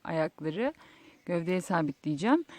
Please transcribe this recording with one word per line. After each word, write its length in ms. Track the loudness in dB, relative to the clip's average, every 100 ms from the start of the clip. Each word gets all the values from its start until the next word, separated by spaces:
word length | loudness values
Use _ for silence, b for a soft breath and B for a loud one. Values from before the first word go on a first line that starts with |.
ayakları. 720 | -4 -2 -2 -2 -6 -2 -4 -4 B B B B -4
Gövdeye 340 | -2 0 0
sabitleyeceğim. 840 | 0 0 0 -2 -4 0 4 2 2